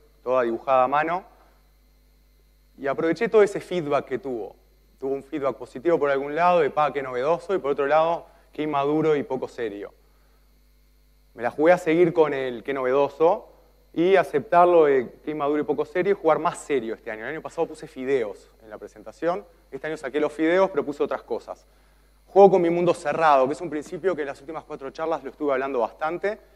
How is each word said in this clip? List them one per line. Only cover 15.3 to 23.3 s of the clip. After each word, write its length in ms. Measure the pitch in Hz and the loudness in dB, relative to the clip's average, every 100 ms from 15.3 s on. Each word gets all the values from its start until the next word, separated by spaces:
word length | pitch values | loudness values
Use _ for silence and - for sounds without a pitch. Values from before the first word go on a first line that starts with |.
inmaduro 320 | 151 143 151 | -6 -2 -2
y 20 | 147 | -2
poco 180 | 143 | -4
serio" 280 | 151 180 180 | -4 -2 -2
y 40 | 196 | 0
jugar 220 | 165 151 | 2 2
más 220 | 165 160 | 0 -4
serio 340 | - 143 110 | -4 -4 -4
este 160 | 104 - | -8 -10
año. 140 | 107 | -10
El 80 | 113 | -10
año 100 | 156 | -12
pasado 260 | 139 - 160 | -10 -6 -6
puse 200 | 156 156 | -8 -16
fideos 640 | - 131 139 107 95 - _ | -10 -2 0 -2 -8 -20 _
en 80 | 113 | -20
la 80 | 104 | -18
presentación, 720 | 104 107 107 - 160 190 202 _ _ | -18 -18 -20 -8 -4 -4 -8 _ _
este 160 | 135 156 | -12 -10
año 100 | 156 | -10
saqué 220 | 135 143 | -6 -4
los 120 | 147 | -4
fideos, 380 | - 160 180 190 | -2 0 2 0
pero 160 | 143 131 | 0 -4
puse 160 | 143 | -4
otras 220 | 143 131 | -4 -6
cosas. 420 | - 110 - 92 _ _ _ _ _ _ _ | -8 -12 -12 -20 _ _ _ _ _ _ _
Juego 240 | 190 196 | 8 8
con 100 | 190 | 8
mi 80 | 170 | 2
mundo 240 | 170 175 | 2 0
cerrado, 520 | 165 147 151 160 | 0 -2 0 4